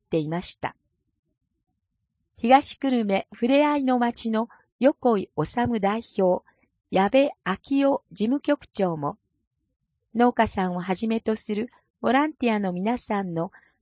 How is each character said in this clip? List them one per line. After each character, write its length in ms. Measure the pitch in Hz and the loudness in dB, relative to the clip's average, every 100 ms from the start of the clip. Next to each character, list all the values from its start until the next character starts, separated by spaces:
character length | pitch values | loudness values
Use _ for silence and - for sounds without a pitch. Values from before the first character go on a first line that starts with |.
| - | -4
て 80 | 165 | -4
い 120 | 151 | -2
ま 120 | 170 | -6
し 140 | - - | -8 -10
た。 200 | - - _ _ _ _ _ _ _ _ _ _ _ _ _ _ _ _ | -10 -12 _ _ _ _ _ _ _ _ _ _ _ _ _ _ _ _
東 400 | 226 269 - - | 4 4 4 -4
久 100 | 277 | -2
留 140 | 254 | 0
米 240 | 208 190 - | 0 -2 -4
ふ 140 | - 233 | -4 2
れ 180 | 277 294 | 4 4
あ 100 | 294 | 2
い 80 | |
の 140 | 254 254 | 0 2
街 320 | 240 - 226 | 0 -2 -4
の 180 | 220 226 - _ - | -4 -4 -10 _ 0
横 380 | 262 - 254 214 | 2 2 0 0
井 120 | - - | -2 -6
治 440 | 151 - 240 233 | -4 -2 -2 0
代 220 | 196 220 - - | -2 -2 -6 0
表、 280 | 185 180 _ _ _ _ - | 2 0 _ _ _ _ -4
矢 180 | 185 196 | 0 2
部 200 | 269 277 - | 4 2 -2
昭 420 | - 190 - 277 277 | -8 -6 -2 0 2
夫 180 | 277 _ | 0 _
事 140 | - 214 | -4 -2
務 140 | 277 | -2
局 260 | - 285 - | -2 -4 -4
長 280 | - 190 160 | -4 -2 -2
も、 220 | 143 214 _ _ _ _ _ _ _ _ _ | -6 -8 _ _ _ _ _ _ _ _ _
農 180 | 220 247 | 2 2
家 160 | 247 220 | 4 0
さ 200 | - 185 | 0 -2
ん 80 | 180 | -2
を 40 | |
は 160 | 180 185 | -4 -4
じ 120 | 220 | -2
め 120 | 226 | -2
と 160 | 220 220 | -2 -4
す 180 | - | -4
る 160 | 208 240 _ _ _ | -6 -6 _ _ _
ボ 120 | 226 | 0
ラ 160 | 254 311 | 0 0
ン 60 | |
テ 140 | 302 240 | -2 -2
ィ 60 | |
ア 60 | 214 | -2
の 140 | 190 | -2
皆 260 | 180 202 247 | -4 -4 -6
さ 240 | - 208 | -4 -6
ん 100 | 190 | -4
の 180 | 165 170 - _ _ | -6 -6 -10 _ _